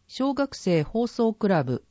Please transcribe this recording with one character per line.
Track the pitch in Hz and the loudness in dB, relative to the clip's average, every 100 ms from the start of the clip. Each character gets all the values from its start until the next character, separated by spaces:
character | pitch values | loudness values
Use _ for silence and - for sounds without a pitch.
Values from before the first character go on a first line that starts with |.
| _ | _
小 | - 262 | -4 -2
学 | 277 277 | 0 -2
生 | - - 170 | -4 0 2
放 | 147 226 233 | 2 -2 -2
送 | - 226 | 0 0
ク | 220 208 | 0 2
ラ | 180 | 2
ブ、 | 127 123 - | 2 -4 -6